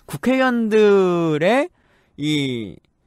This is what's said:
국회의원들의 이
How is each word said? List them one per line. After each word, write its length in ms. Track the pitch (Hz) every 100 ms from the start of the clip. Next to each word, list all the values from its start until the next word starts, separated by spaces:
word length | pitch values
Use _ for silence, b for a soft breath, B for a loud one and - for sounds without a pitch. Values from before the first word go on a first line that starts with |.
국회의원들의 1600 | - - 240 262 262 240 220 214 208 196 185 175 165 147 175 254 339 _ _ _ _ -
이 580 | 147 151 135 120 101 - _ _